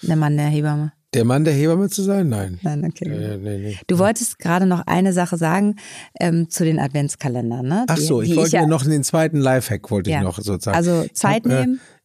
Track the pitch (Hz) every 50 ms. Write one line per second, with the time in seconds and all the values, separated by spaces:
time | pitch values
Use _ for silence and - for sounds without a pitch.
0 | - 170 160 156 151 147 147 147 147 147 151 151 147 151 147 147 151 151 _ _
1 | _ - - 123 113 120 127 147 156 160 147 135 151 160 165 185 202 190 190 -
2 | 190 196 196 196 180 143 113 101 98 92 90 90 190 151 147 147 - 165 - -
3 | 175 160 - 104 104 107 104 95 98 104 101 98 101 107 101 92 - - 175 175
4 | 190 208 226 - 240 - - - - 170 170 180 190 190 180 165 - - - 175
5 | 185 196 175 185 180 - 175 165 170 156 170 196 208 208 214 208 - - - -
6 | - - - - - 175 165 170 165 - - - 175 160 160 147 139 131 139 147
7 | 143 143 - - - 135 120 123 117 117 120 127 127 131 170 214 254 240 165 156
8 | 147 160 143 117 110 170 165 160 160 165 - 185 160 151 160 131 131 151 156 147
9 | 131 - - 160 160 156 160 143 135 131 131 131 - - 110 - - - 107 101
10 | 90 - - 101 98 92 - - 101 101 95 90 - 104 98 170 170 175 175 165
11 | - - - - - 196 208 226 226 240 - 135 - 127 262 254 - - - _